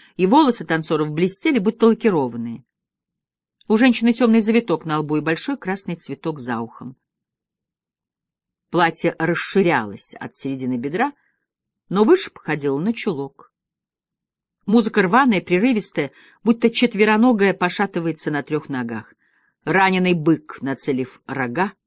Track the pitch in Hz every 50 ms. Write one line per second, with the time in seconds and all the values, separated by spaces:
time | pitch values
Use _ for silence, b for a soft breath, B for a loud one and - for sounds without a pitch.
0 | b b b - 180 185 233 302 320 254 233 - - - 165 160 160 - 165 151
1 | 156 151 151 156 180 185 - - - 320 294 233 180 214 226 - 226 226 220 226
2 | - 226 190 156 131 123 117 120 117 117 113 110 - _ _ _ _ _ _ _
3 | _ _ _ _ _ _ _ _ _ _ _ _ _ - 214 214 262 262 233 -
4 | 226 233 233 - 254 233 220 226 202 220 220 233 233 - 170 156 - 160 151 151
5 | 151 143 151 151 147 160 165 160 - - 277 - - 185 190 196 - - 170 156
6 | - - 139 - - 165 156 143 123 123 120 113 117 113 - - - 123 135 _
7 | _ _ _ _ _ _ _ _ _ _ _ _ _ _ _ _ _ _ _ _
8 | _ _ _ _ _ _ _ _ _ _ _ _ _ _ - 175 175 165 165 -
9 | - 170 - - 160 170 170 147 - - - 196 170 170 156 127 110 101 98 -
10 | - - - - 120 - - - - 135 135 131 131 123 127 120 120 143 151 190
11 | 247 285 277 _ _ _ _ _ _ _ _ _ _ _ _ _ _ _ 170 196
12 | 214 233 359 370 - - - - - - 151 147 139 143 135 143 170 220 226 -
13 | - 226 165 135 139 135 - - - - _ _ _ _ _ _ _ _ _ _
14 | _ _ _ _ _ _ _ _ _ _ _ _ _ - 202 240 202 226 - 214
15 | 190 180 202 247 285 262 208 175 170 - 180 180 208 262 254 214 - - - 170
16 | 147 131 b b b b b b b 220 233 233 - 233 226 - 247 - - 190
17 | 214 214 214 208 233 254 240 196 196 196 185 185 180 180 - - 202 196 - 175
18 | 165 165 160 - - 160 151 143 139 - 151 147 - - 139 127 120 117 117 107
19 | - - _ _ _ _ _ _ _ _ _ _ _ 151 156 190 190 190 185 185
20 | 180 180 180 165 147 165 160 151 - - - - - 139 135 - - - 135 127
21 | 131 - - - _ - 131 135 127 120 120 156 185 202 - _ _